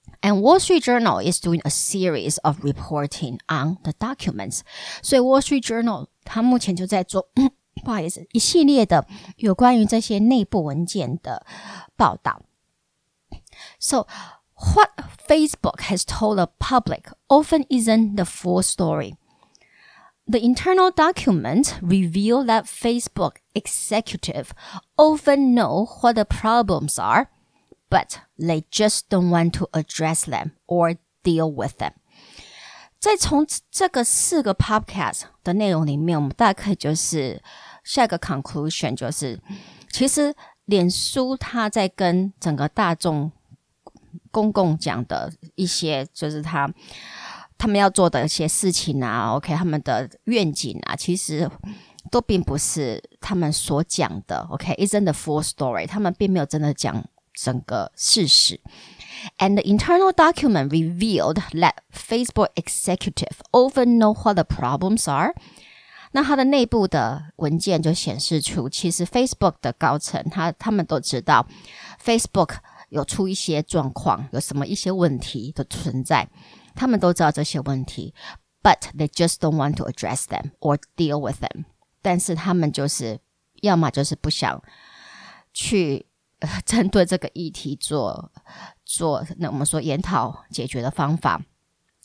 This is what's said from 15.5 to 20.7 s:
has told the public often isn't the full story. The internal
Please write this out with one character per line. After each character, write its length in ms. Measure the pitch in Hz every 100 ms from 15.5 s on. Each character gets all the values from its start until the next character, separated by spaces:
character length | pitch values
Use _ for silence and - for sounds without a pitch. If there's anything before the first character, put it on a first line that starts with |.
| - 156 - -
has 140 | 185
told 320 | - - 214 208
the 160 | 175 -
public 520 | - 262 190 - - - -
often 380 | 277 302 311 262
isn't 460 | 254 220 220 220 202
the 100 | 170
full 360 | - 180 180
story. 540 | 185 - 170 151 120 - _ _ _ _ _ _ - - - _ -
The 140 | 226
internal 520 | 233 254 359